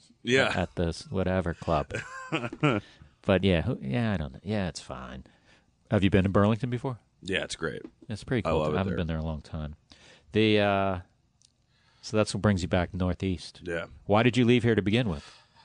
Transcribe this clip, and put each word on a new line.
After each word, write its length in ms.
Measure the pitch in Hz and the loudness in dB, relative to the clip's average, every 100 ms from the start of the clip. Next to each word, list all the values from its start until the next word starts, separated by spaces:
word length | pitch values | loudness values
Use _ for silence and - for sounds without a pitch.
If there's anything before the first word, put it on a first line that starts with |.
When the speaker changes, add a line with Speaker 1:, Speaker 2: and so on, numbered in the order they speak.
| _ _ | _ _
Speaker 1:
Yeah. 280 | 117 131 113 98 | 0 2 2 0
Speaker 2:
at 180 | 87 | -2
this 320 | - 85 - - | -2 -2 -4 -6
whatever 460 | 95 90 92 85 | -2 0 0 -2
club. 380 | - - 78 71 110 - - - | -4 0 0 -2 -8 -10 -14 -8
Speaker 1:
<laughs> 500 | 160 117 - 151 107 - - - _ | -6 -6 -2 0 0 -4 -18 -20 _
Speaker 2:
But 220 | - 92 | 0 2
yeah, 180 | 95 85 | 4 2
who, 160 | 76 - | 0 -4
yeah, 300 | 65 123 113 | -4 -2 -2
I 40 | 92 | -2
don't 160 | 71 | -6
know. 80 | - | -10
Yeah, 260 | 98 107 90 | -6 -4 -4
it's 120 | - | -8
fine. 440 | - 64 64 131 - _ _ _ _ _ - | -12 -12 -12 -16 -18 _ _ _ _ _ -2
Have 120 | 107 | 2
you 60 | 95 | 4
been 120 | 95 | 4
to 60 | 95 | 4
Burlington 400 | 101 101 113 127 | 4 4 2 -2
before? 280 | 120 135 113 _ _ | -6 -6 -10 _ _
Speaker 1:
Yeah, 220 | 90 90 | -6 -4
it's 120 | 73 - | -4 -6
great. 260 | 78 55 - _ - | -6 -6 -14 _ -12
Speaker 2:
It's 160 | 104 | -10
pretty 220 | - 127 82 | -4 -2 0
Speaker 1:
I 40 | |
Speaker 2:
cool. 100 | 80 | 0
Speaker 1:
love 120 | 78 | 0
it 40 | 76 | -2
Speaker 2:
I 20 | |
haven't 140 | 95 | -2
Speaker 1:
there. 40 | - | -2
Speaker 2:
been 100 | 82 | -4
there 120 | 80 | -4
a 60 | |
long 180 | 80 78 | -6 -8
time. 320 | - 80 73 78 _ - - - _ | -10 -10 -10 -12 _ -20 -20 -20 _
The, 280 | 107 110 107 | 2 4 4
uh, 380 | 101 98 98 90 - _ _ _ _ _ _ _ _ _ | 4 2 0 -2 -8 _ _ _ _ _ _ _ _ _
so 160 | - 107 | -2 0
that's 180 | 104 | 0
what 60 | 104 | 2
brings 200 | 107 95 | 2 2
you 60 | 85 | 2
back 260 | 92 85 | 0 0
northeast. 680 | 92 90 87 95 87 - - | -2 -2 0 -2 -4 -8 -12
Speaker 1:
Yeah. 220 | 85 85 - - - | -8 -6 -8 -8 2
Speaker 2:
Why 160 | 104 | 4
did 140 | 123 123 | 4 4
you 80 | 117 | 4
leave 160 | 123 | 4
here 120 | 117 | 4
to 80 | 104 | 2
begin 260 | 95 113 113 | 2 0 0
with? 220 | 73 - - _ _ | -4 -10 -20 _ _